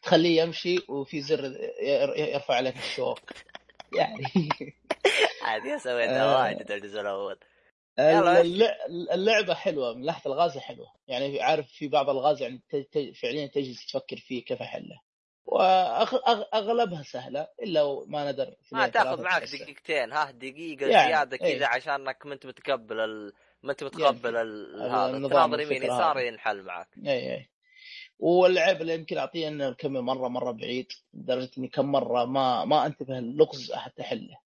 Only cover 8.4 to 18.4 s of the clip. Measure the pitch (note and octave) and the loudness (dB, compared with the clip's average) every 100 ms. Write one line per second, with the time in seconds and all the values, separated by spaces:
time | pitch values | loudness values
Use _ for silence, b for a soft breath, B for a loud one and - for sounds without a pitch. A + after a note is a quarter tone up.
8.4 | E3+ F3+ A3+ - - F3 F3 F3 G3+ A3 | 6 4 2 2 -8 -8 -2 0 4 2
9.4 | F#3+ E3 G3 D#3+ B2 A#2+ C#3 E3 - C3+ | 2 -2 -2 -2 -4 -4 -6 -4 -4 0
10.4 | E3+ C3+ - A#2+ - _ - B2+ C#3 C#3 | 0 0 -14 -16 -18 _ -8 -4 -4 -2
11.4 | - D#3 C#3 - D3 D3 C#3 C3+ C3+ C#3 | 0 0 -2 -10 0 0 2 2 2 0
12.4 | B2 B2+ _ D3 C3+ D#3 C3+ - A#2+ C#3+ | -2 -8 _ -6 -4 -4 -4 -6 -4 -4
13.4 | C#3 C#3+ C3 A#2+ - C3+ - G#2+ - B2+ | -4 -4 -6 -10 -8 -8 -8 -14 -8 -10
14.4 | - A#2+ A#2+ - - - _ _ _ _ | -6 -8 -6 -10 -12 -20 _ _ _ _
15.4 | - - F#3+ F#3 F3+ A2+ A3 B3+ - A3+ | -2 4 6 6 4 2 0 2 2 0
16.4 | G#3+ A3 G#3 A#3 A#3 E3+ C#3 B2 B2+ C3 | 0 -2 0 0 0 -2 -8 -12 -8 -8
17.4 | D#3+ - F#3+ D#3+ D3 C#3 - D3 C#3+ C3+ | -8 -10 -2 2 2 0 -6 -4 -4 -4